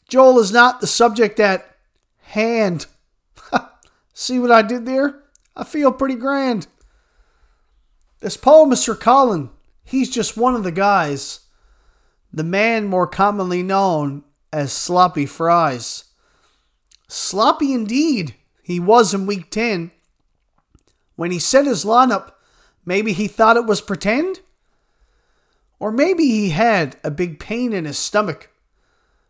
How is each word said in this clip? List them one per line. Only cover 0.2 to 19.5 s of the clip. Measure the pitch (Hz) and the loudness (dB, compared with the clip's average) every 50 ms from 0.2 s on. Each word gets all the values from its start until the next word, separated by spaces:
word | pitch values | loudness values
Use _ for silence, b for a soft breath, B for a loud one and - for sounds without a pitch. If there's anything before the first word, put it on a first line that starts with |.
| 262 262 254 240 | 6 8 8 6
is | 214 185 | 4 4
not | 214 240 240 254 247 - | 4 4 4 4 2 0
the | 196 | -4
subject | - - - 233 233 208 240 226 202 - - | -2 0 2 2 2 2 2 0 0 2 0
at | 208 196 190 175 - - _ _ _ _ _ _ _ _ _ _ | 0 0 0 -2 -6 -12 _ _ _ _ _ _ _ _ _ _
hand. | _ - - 208 220 226 233 226 214 190 170 147 - - _ _ _ _ _ _ _ _ _ - - - | _ -8 -4 -4 -2 0 0 0 0 0 -2 -4 -8 -14 _ _ _ _ _ _ _ _ _ -20 -6 -4
<laughs> | - - - - _ _ _ _ _ _ _ _ _ | -4 -4 -4 -6 _ _ _ _ _ _ _ _ _
See | - - - 254 247 | -12 -8 -6 -4 -2
what | 240 240 | 2 4
I | 233 226 | 4 4
did | 208 202 247 240 226 | 4 2 -2 -6 -6
there? | 254 262 269 285 285 285 - _ _ _ _ _ _ _ | -4 -2 -2 -2 -2 -4 -8 _ _ _ _ _ _ _
I | - 262 | -14 -12
feel | - - 302 285 254 | -8 -4 0 0 0
pretty | - - 277 269 262 | 0 0 -2 -4 -4
grand. | 226 240 269 277 277 269 254 233 185 - - _ _ _ _ _ _ _ _ _ _ _ _ _ _ _ _ _ _ _ _ _ _ _ _ _ _ _ _ _ _ | -4 -4 -4 -4 -2 -2 -2 -4 -4 -8 -12 _ _ _ _ _ _ _ _ _ _ _ _ _ _ _ _ _ _ _ _ _ _ _ _ _ _ _ _ _ _
This | - 190 - | -10 -10 -10
poem | - - 262 302 311 311 277 | -2 4 6 8 8 8 6
is | 247 247 | 4 0
Sir | - 240 214 | 0 -4 -6
Colin. | - - 226 254 269 269 240 190 156 131 117 - _ _ _ _ _ | -2 2 2 4 4 4 2 0 -2 -6 -10 -14 _ _ _ _ _
He's | _ - 254 269 247 254 | _ -6 -4 -4 -4 -2
just | - 233 190 - - | -4 -4 -6 -6 -4
one | 214 240 254 247 | -2 0 0 0
of | 226 | -2
the | 190 180 | -4 -4
guys. | 160 190 196 202 202 185 160 147 143 135 - - - - _ _ _ _ _ _ _ _ _ _ _ _ _ _ _ _ _ _ | -2 0 0 2 2 0 0 -2 -4 -6 -8 -12 -14 -16 _ _ _ _ _ _ _ _ _ _ _ _ _ _ _ _ _ _
The | - 156 160 | -10 -8 -6
man | 165 185 196 220 233 226 220 208 | -4 -2 0 0 0 0 -2 -2
more | 202 185 185 175 | -2 -2 -2 -2
commonly | 180 - - 196 208 208 202 185 180 175 180 | -2 0 0 0 0 0 -2 -4 -4 -4 -4
known | 180 190 196 196 196 190 165 151 147 139 139 143 - _ _ _ _ _ | -2 -2 0 0 2 2 0 0 -2 -4 -6 -10 -14 _ _ _ _ _
as | - 151 143 131 | -6 -6 -6 -6
Sloppy | - - - - 175 180 180 170 - 156 143 | -6 -8 -6 0 2 2 2 2 2 -2 -6
Fries. | - - - 165 170 170 170 160 143 127 120 113 - - - - _ _ _ _ _ _ _ _ _ _ _ _ _ _ _ _ _ _ _ _ | -6 -6 -4 0 2 2 2 2 0 -2 -6 -8 -12 -14 -14 -18 _ _ _ _ _ _ _ _ _ _ _ _ _ _ _ _ _ _ _ _
Sloppy | - - - - - 180 196 226 294 302 311 302 269 | -14 -12 -10 -8 -4 -2 0 2 2 2 0 -2 -2
indeed | 262 240 220 208 233 277 320 330 262 202 165 127 - _ _ _ _ _ | -2 -2 -4 -2 -2 0 0 0 0 -2 -4 -6 -10 _ _ _ _ _
he | _ - 175 175 | _ -6 -6 -2
was | 175 196 226 247 220 170 202 | 2 4 4 4 4 2 0
in | 196 190 | -4 -4
week | 202 208 185 160 _ | -4 -6 -6 -8 _